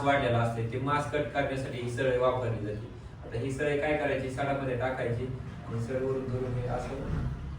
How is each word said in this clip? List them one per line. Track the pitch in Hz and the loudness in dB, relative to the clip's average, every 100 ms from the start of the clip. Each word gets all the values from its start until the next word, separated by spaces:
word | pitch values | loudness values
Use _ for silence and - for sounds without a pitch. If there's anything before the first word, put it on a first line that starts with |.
वाढलेला | 139 139 123 117 | 4 4 4 4
असते, | 117 117 113 | 2 0 -2
ते | 127 | -2
मांस | 139 147 - | 0 0 2
कट | 147 | 0
करण्यासाठी | 147 147 127 131 120 123 | 0 0 0 0 -4 -4
ही | 120 | -4
सळई | 117 131 165 | 0 2 4
वापरली | 160 156 120 107 104 | 4 4 0 -2 -2
जाते. | - - - - - - | -4 -8 -12 -14 -14 -6
आता | 117 | -4
ही | 135 | -2
सळई | 135 147 143 | 0 2 2
काय | 151 151 | 2 2
करायची, | 151 - 131 | 2 0 0
सडामध्ये | - 139 139 131 120 | 0 0 2 0 0
टाकायची | 131 127 120 113 131 - - - - | 0 0 0 0 -2 -4 -6 -8 -6
आणि | 117 | -4
सड | 117 131 | -2 0
वरून | 131 127 120 | 0 0 0
धरून | 120 127 | -2 0
हे | 120 123 | 0 0
असं | 127 - - - - 65 - - | -2 -2 -4 -2 0 0 -4 -6